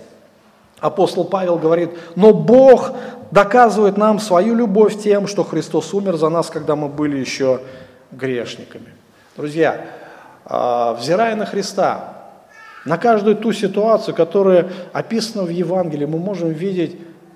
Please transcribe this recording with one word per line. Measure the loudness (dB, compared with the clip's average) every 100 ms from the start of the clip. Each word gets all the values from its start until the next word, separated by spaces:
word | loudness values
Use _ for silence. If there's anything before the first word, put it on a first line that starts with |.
| -18 -20 _ _ _ _ _ _
Апостол | -4 0 0 0
Павел | -4 -2 -2 0
говорит: | 2 0 -2 -8 -10 4
«Но | 6
Бог | 6 6 8 8 8 4 -8 -12 -16 0
доказывает | 2 4 6 4 4 2 4
нам | 2 2
свою | 2 2 2
любовь | 0 2 4 2 2
тем, | 0 0 0
что | -4
Христос | -4 -4 -4 -4 -4
умер | -4 -4 0
за | 0
нас, | 0 -2
когда | -4 -4 -2
мы | -4
были | -4 -4 -4
ещё | -6 -2 0 0 -4 -18 -20 -20 -20
грешниками». | -10 -6 -6 -6 -12 -18 -20 -20 -20 _ _ _ -12
Друзья, | -6 0 0 0 -8 -18 -20 -20 -20 -20
а, | -6 -2 -2 0 -2
взирая | -2 -2 0 0
на | -2 -6
Христа, | -6 -6 -2 -2 -2 -8 -18 -20 -20 _ -20 -20 -12
на | -6 -2
каждую | 2 2 2 0
ту | -2
ситуацию, | -2 -4 -2 0 0 0
которая | -2 0 2 4 4 2 -4 -10
описана | -8 -6 -4 -4 -6
в | -6
Евангелии, | -4 -2 -2 -2 -4
мы | -4 -4
можем | -4 -4 -4
видеть, | -4 -4 -4 -6 -8 -20 -20 -20